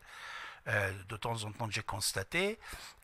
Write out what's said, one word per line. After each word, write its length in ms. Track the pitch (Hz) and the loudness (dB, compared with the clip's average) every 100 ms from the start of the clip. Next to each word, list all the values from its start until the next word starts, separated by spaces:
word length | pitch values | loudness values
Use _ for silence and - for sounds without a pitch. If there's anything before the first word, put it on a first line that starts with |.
| - - - - - - - | -10 -12 -10 -8 -8 -8 2
Euh, 240 | 107 98 98 98 | 4 4 0 -6
de 80 | 110 | -2
temps 260 | 117 113 | 0 0
en 80 | 107 | -2
temps, 180 | 104 110 | -2 0
j'ai 120 | 107 | 0
constaté, 760 | - 104 - - 95 170 196 226 - - - - | 0 0 2 2 2 4 4 2 -6 -12 -12 -16